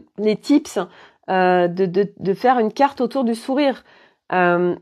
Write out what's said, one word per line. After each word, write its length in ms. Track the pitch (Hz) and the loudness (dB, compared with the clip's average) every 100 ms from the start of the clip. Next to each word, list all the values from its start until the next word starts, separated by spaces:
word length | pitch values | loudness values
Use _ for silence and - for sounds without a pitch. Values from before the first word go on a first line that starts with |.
| - - | -10 -6
les 180 | 214 214 | -2 -2
tips, 420 | - 294 294 208 180 - - _ - | 0 0 0 -6 -8 -10 -20 _ -4
euh, 380 | 185 185 180 175 | 0 2 2 2
de, 180 | 175 190 | 0 -2
de, 260 | 190 202 - | 0 -2 -4
de 160 | 185 | -6
faire 240 | 185 247 254 | 0 0 2
une 140 | 214 | 0
carte 280 | - 277 - | 0 -2 0
autour 240 | 247 269 | -4 -2
du 100 | 233 | -2
sourire. 480 | 226 - 262 277 - - - _ _ - | -4 -4 0 0 -2 -8 -20 _ _ -4
Euh, 440 | 180 175 175 180 - | 0 2 2 0 -2